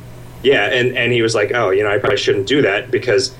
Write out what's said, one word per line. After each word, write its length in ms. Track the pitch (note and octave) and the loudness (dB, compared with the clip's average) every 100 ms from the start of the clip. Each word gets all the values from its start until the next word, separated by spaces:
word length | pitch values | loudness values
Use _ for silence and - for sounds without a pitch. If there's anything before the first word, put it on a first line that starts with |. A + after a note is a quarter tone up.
| - - - - | -18 -18 -18 -4
Yeah, 260 | - B2+ G2+ | 2 2 2
and, 300 | B2+ B2 B2 | 0 0 0
and 140 | A#2+ | 0
he 100 | A#2+ | 2
was 140 | A2+ A2+ | 2 2
like, 160 | G#2 | 0
"Oh, 160 | B2 G#2+ | 0 2
you 120 | F#2+ | 2
know, 80 | G#2+ | 2
I 60 | G2+ | 0
probably 180 | - G2+ | 0 0
shouldn't 300 | - G2+ F#2+ | 0 0 0
do 140 | A2+ | 2
that 280 | G2 G2+ - | 2 0 -2
because 460 | A#2+ - G2+ F#2+ - | -4 0 0 0 -8